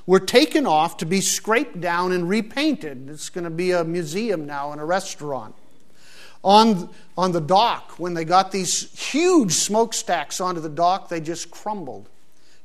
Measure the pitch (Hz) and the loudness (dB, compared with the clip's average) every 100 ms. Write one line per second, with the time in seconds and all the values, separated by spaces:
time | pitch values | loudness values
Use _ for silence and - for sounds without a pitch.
0 | - 185 190 247 302 330 233 156 170 - | 4 4 6 6 6 2 4 4 2 -2
1 | 160 190 185 - - 226 294 180 175 170 | -2 0 0 -2 2 0 0 -4 -2 0
2 | 185 180 175 220 220 277 311 262 156 131 | 0 0 0 0 -2 -2 0 -2 -6 -12
3 | 135 151 - 185 170 160 180 175 165 170 | -14 -12 -10 -8 -8 -2 0 2 0 -2
4 | 156 185 233 175 147 143 147 147 151 190 | -4 -4 -2 -2 -4 -8 -8 -8 -2 -2
5 | 190 - 147 131 107 - - - - - | -2 -10 -6 -6 -8 -16 -18 -18 -18 -16
6 | - - - - 185 208 226 190 175 - | -16 -16 -16 -4 8 8 8 4 -2 -12
7 | - - 185 170 151 190 233 151 - - | -12 -2 0 0 4 4 4 0 -8 -8
8 | 175 165 160 185 190 196 185 - - - | -6 -4 4 4 4 0 -2 -4 -4 -10
9 | - 277 359 349 202 147 - 214 226 - | -4 2 4 6 4 0 2 2 2 -2
10 | - 170 143 - 185 175 156 147 175 190 | -2 -2 -2 -4 -4 -4 -6 2 2 2
11 | - 170 156 165 - - 208 208 139 101 | -2 -6 -4 -6 -8 -10 -8 -6 -8 -12
12 | 104 - - - - - | -14 -16 -16 -16 -16 -16